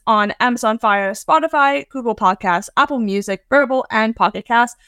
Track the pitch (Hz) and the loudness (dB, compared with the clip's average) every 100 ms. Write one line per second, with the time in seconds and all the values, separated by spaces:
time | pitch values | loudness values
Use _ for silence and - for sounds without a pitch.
0 | - 214 208 - 247 240 220 226 220 202 | 0 0 0 0 0 0 -2 0 0 0
1 | 196 196 - 311 320 302 277 277 - 269 | -2 -4 0 0 2 0 2 0 -4 -6
2 | 233 214 190 190 190 175 - - 285 277 | -6 0 0 0 0 -2 -2 -2 0 0
3 | 214 196 202 190 _ 277 269 262 - 220 | -2 -2 -4 -8 _ 0 2 -2 -2 -2
4 | 220 226 185 - - 233 240 - | -2 0 -2 -2 0 0 0 -4